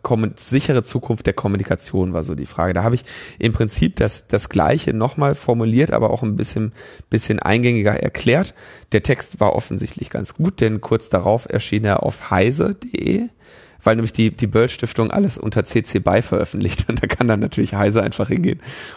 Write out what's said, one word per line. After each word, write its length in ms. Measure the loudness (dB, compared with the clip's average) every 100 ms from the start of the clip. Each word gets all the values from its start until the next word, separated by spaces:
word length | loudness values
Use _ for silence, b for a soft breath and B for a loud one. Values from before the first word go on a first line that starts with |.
kommun-, 300 | -2 0 0 -4
sichere 480 | 0 0 2 0
Zukunft 420 | 0 -4 -2 -2 -2
der 80 |
Kommunikation, 800 | -2 -2 -2 -2 -4 -2 -2 0
war 80 | -2
so 140 | -4 -6
die 100 | -6
Frage. 280 | -2 0
Da 100 | 2
habe 100 | 0
ich 100 | 0 -4 B B B
im 140 | -2
Prinzip 420 | 0 0 2 0 2
das, 320 | 0 -2 -2
das 200 | -2 0
Gleiche 460 | 0 2 2 0
nochmal 400 | 0 0 0 0
formuliert, 580 | 0 0 0 2 2 2
aber 200 | 2 2
auch 100 | 0
ein 140 | -2 -2
bisschen, 380 | -2 -2 -4 B B B B
bisschen 300 | -2 0 -2
eingängiger 600 | 2 2 4 2 2 2
erklärt. 540 | -2 0 2 2 0 B B B B
Der 100 | 0
Text 380 | 2 -2 -2 0
war 160 | 2 2
offensichtlich 560 | -2 -6 -6 -8 -8
ganz 240 | -8 -6 -2
gut, 260 | -2 2
denn 180 | 0 0
kurz 300 | -2 -2 0
darauf 380 | 0 2 0 0
erschien 360 | -4 0 0 2
er 180 | 0
auf 260 | 0 -4 -2
heise 460 | 2 2 2 0 -2
punkt 180 | -6
de, 360 | -4 0 0 -2 _ B B B B
weil 120 | 0 2
nämlich 160 | 0
die, 240 | 2 0 2
die 120 | 0
Böll-Stiftung 640 | 2 2 0 -4 0 0
alles 260 | 2 0 0
unter 260 | -2 -2
C 180 | 0 0
C 160 | 0 0
by 220 | 2 2
veröffentlicht. 640 | 2 0 -2 -2 -2 -2 -2
<laughs> 20 |
Und 120 | 0
da 60 | -2
kann 200 | 0 2
dann 120 | 2
natürlich 360 | 0 -2 -2 2
Heise 280 | 2 2
einfach 240 | 0 -2 -2
hingehen 320 | 0 0 -2 B B B